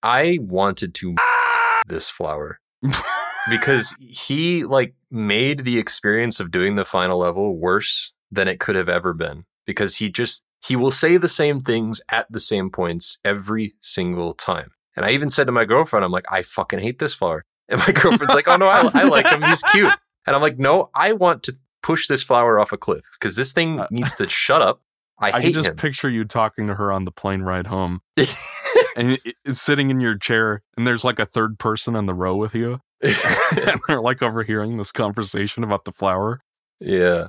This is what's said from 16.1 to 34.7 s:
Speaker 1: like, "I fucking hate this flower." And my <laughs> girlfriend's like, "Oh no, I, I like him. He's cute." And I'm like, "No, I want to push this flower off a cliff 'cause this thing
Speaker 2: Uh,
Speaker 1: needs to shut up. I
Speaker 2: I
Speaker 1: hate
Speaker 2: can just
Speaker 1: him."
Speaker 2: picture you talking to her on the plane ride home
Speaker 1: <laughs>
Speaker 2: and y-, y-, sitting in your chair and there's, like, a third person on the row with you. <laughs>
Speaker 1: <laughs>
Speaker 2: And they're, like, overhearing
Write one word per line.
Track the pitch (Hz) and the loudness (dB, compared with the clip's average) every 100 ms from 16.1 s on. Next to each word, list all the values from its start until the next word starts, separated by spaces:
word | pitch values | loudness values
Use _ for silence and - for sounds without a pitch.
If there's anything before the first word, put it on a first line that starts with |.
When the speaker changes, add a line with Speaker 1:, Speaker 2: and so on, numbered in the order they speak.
Speaker 1:
like, | 92 - | -2 -2
"I | 95 | -4
fucking | 90 - 92 95 | -4 -6 -4 -4
hate | 104 131 | -4 -4
this | 151 | -6
flower." | - 90 80 - _ _ | -2 -2 -4 -8 _ _
And | 123 | 0
my | - | 2
<laughs> | |
girlfriend's | 151 180 233 143 | 4 4 4 4
like, | 147 160 | 2 4
"Oh | 180 | 4
no, | 190 | 6
I, | 220 254 | 6 4
I | 139 | 6
like | 180 - 208 | 6 6 4
him. | 151 | 2
He's | 175 - | 2 2
cute." | 359 403 - 403 _ _ - | 4 4 4 2 _ _ -2
And | 139 | 2
I'm | |
like, | 151 127 | 2 2
"No, | 135 175 - | 4 4 2
I | - 180 | 0 0
want | 220 180 165 | 4 2 2
to | - 131 _ _ | -4 -10 _ _
push | - 165 - | -2 0 2
this | 143 | 0
flower | - 120 120 107 | 2 4 6 4
off | 104 | 2
a | - | -2
cliff | - 80 - - | -4 -4 -6 -8
'cause | 107 95 | -4 -2
this | 131 | 0
thing | - 165 151 | 0 0 -2
Speaker 2:
Uh, | 98 | -4
Speaker 1:
needs | 117 135 - | -2 -2 -2
to | 98 | -2
shut | - - 147 | -2 2 4
up. | 101 - _ _ _ _ | 4 0 _ _ _ _
I | 101 | 0
Speaker 2:
I | 120 | 2
Speaker 1:
hate | |
Speaker 2:
can | 156 | 2
just | 160 156 | 2 0
Speaker 1:
him." | 160 | -2
Speaker 2:
picture | 156 135 143 | -6 -2 -2
you | 117 | -2
talking | 107 123 110 - 107 | -2 0 -2 -2 -6
to | |
her | 98 101 | -4 -2
on | 98 | -2
the | 92 | -4
plane | - 101 98 | -6 -4 -2
ride | 92 92 90 | -2 -4 -4
home | 95 92 90 _ | -4 -4 -6 _
Speaker 1:
<laughs> | - 127 - - - - 480 - - | -2 -2 -2 -12 -10 2 2 2 0
Speaker 2:
and | 120 | 0
y-, | 131 | 0
y-, | 117 - 143 | -4 -12 -6
sitting | 131 - 143 135 | -4 0 2 2
in | 131 | 2
your | 123 104 | 0 -2
chair | - 113 110 104 _ - | 0 2 2 -2 _ -2
and | 120 | 0
there's, | 117 | 2
like, | 127 120 | 0 0
a | 110 | -2
third | - 110 110 | 0 -2 -2
person | 117 107 - 117 | -4 -2 -2 -2
on | 101 | -2
the | |
row | 90 92 92 | -2 -2 -2
with | 107 | -2
you. | 113 117 127 | -2 -4 -6
<laughs> | _ _ | _ _
Speaker 1:
<laughs> | 139 - - - - 160 | -2 0 0 0 0 0
Speaker 2:
And | - 156 - | 0 -2 0
they're, | 143 | 0
like, | 117 131 | 0 0
overhearing | 123 113 107 107 107 | 0 -2 -2 -2 -2